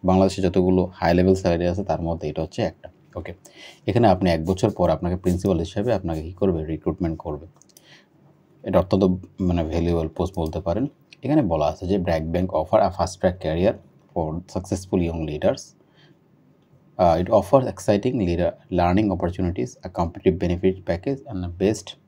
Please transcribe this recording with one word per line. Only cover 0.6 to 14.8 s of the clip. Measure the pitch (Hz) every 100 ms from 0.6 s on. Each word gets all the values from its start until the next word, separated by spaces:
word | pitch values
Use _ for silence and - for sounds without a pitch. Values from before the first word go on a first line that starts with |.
| 90 92 90
হাই | - 85
লেভেল | 87 92
স্যালারি | 92 92 85 87
আছে | 90
তার | 98 80
মধ্যে | 85 82 76
এটা | 73
হচ্ছে | 80 -
একটা। | 92 - - _ _ -
ওকে, | 87 87 - - - - -
এখানে | 104 120
আপনি | 90 92
এক | 82
বছর | 80 95 110
পর | - 87
আপনাকে | 78 87 90
প্রিন্সিপাল | - 90 98 87
হিসেবে | 85 - 110
আপনাকে | 104 90 80
কী | 82
করবে, | 92 101 85
রিক্রুটমেন্ট | 78 78 - 78 85 80
করবে। | 85 73 80 _ _ - _ - _ _ _ _ _ _
এটা | - 98
অত্যন্ত | 87 98 95 92 92 _
মানে | 92 85
ভ্যালুয়েবল | 80 85 85 85 80
পোস্ট | - 87 -
বলতে | 80 82
পারেন। | 82 90 139 _ _ -
এখানে | 120 151
বলা | 110 80 73
আছে | 78 90
যে, | 101
"ব্র্যাক | 85 82 80
ব্যাংক | 85 92
offer | 78 78 107
a | 101
fast | 90 82 -
track | 95 87
career | 80 80 95 123 - _ _
for | - 78 80 90
successful | 104 90 90